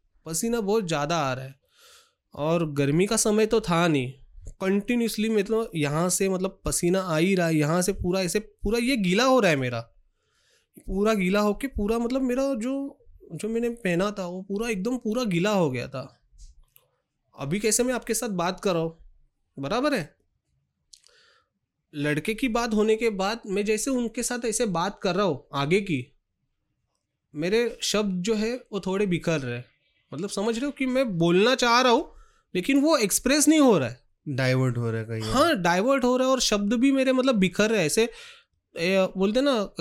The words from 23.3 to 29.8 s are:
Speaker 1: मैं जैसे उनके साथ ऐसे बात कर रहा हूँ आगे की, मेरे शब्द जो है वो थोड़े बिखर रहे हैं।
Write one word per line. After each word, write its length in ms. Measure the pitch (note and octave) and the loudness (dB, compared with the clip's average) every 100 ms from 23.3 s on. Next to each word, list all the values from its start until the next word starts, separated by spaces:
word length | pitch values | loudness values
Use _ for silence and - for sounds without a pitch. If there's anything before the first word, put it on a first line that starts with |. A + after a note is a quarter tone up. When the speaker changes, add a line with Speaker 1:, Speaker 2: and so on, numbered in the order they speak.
| A#3 A#3 | -4 -4
Speaker 1:
मैं 180 | F#3+ | -4
जैसे 260 | G#3 G#3+ C#4 | -2 -2 -2
उनके 320 | B3+ A#3 - | -2 -2 -4
साथ 220 | A#3 B3 | -6 -4
ऐसे 220 | A#3+ G#3 A#3+ | -4 -2 -2
बात 340 | E3 F3+ - | -2 -2 -4
कर 120 | G3 | -2
रहा 120 | F3+ G3+ | 0 0
हूँ 200 | C3 - | -2 -6
आगे 260 | D3 C#3+ F#3+ | -4 0 0
की, 300 | G3+ C#3 B2+ _ _ _ _ _ _ _ _ _ _ _ _ | 0 -4 -6 _ _ _ _ _ _ _ _ _ _ _ _
मेरे 440 | D3 E3 A3 A#3+ A#3 | -8 -2 0 0 -4
शब्द 400 | - G3+ G#3+ F3+ | -2 -2 0 -2
जो 120 | F#3 | -2
है 220 | G#3+ A3 B3 - | -2 -2 -4 -8
वो 80 | G#3 | -8
थोड़े 260 | F#3 F#3+ G#3 | -4 -2 0
बिखर 340 | E3+ - D#3+ | 0 0 -2
रहे 160 | C3 A#2+ | -2 -8
हैं। 80 | B2 _ | -12 _